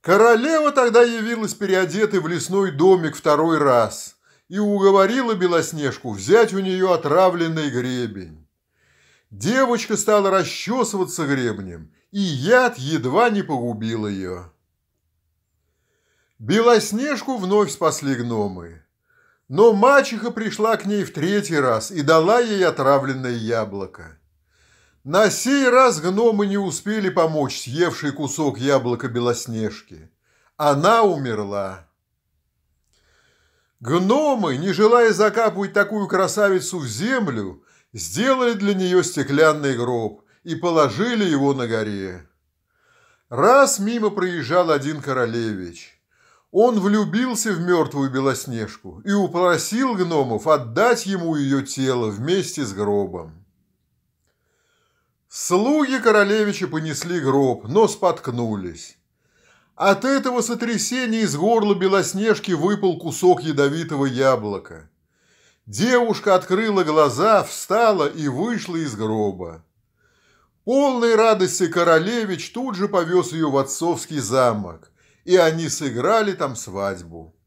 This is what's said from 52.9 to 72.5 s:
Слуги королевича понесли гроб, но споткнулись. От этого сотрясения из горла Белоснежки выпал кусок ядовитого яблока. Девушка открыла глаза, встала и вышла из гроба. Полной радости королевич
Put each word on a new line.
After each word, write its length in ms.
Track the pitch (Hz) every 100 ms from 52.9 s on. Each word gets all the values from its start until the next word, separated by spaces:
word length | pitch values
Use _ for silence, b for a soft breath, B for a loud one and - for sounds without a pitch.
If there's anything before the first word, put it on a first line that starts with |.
| 104 95 87 80 80 _ _ _ _ _ _ _ _ _ _ _ _ _ _ _ _ _ _ _
Слуги 680 | - - 180 226 302 269 262
королевича 680 | 233 214 202 214 214 202 175
понесли 540 | 160 160 147 170 175
гроб, 480 | 135 135 135 117 107
но 180 | 175 214
споткнулись. 1120 | - 185 160 - 120 120 104 90 80 - _ _ _ _ _ _ _ _ _
От 300 | 190 196 254
этого 340 | 277 254 247
сотрясения 800 | 233 233 233 226 - 254 247 226
из 160 | 208 147
горла 380 | 190 226 208
Белоснежки 800 | 190 190 190 175 190 220 214 -
выпал 460 | 170 175 202 196 160
кусок 440 | 165 - 180 180
ядовитого 640 | 160 143 139 151 165 147 139
яблока. 840 | 120 135 127 107 98 - 80 80 _ _ _ _ _ _ _ -
Девушка 680 | 101 214 247 233 208 -
открыла 480 | 185 180 185 220 202
глаза, 600 | 165 156 147 120 202 214
встала 640 | 156 - - 208 233 196 147
и 180 | 160 147
вышла 500 | 127 214 226 - 165
из 200 | 151 107
гроба. 720 | 110 110 104 92 87 80 _ _ _ _ _ _ _ _ _ _
Полной 500 | - 262 285 254 233
радости 520 | 220 226 214 185 - 175
королевич 840 | 170 170 160 180 240 214 175 -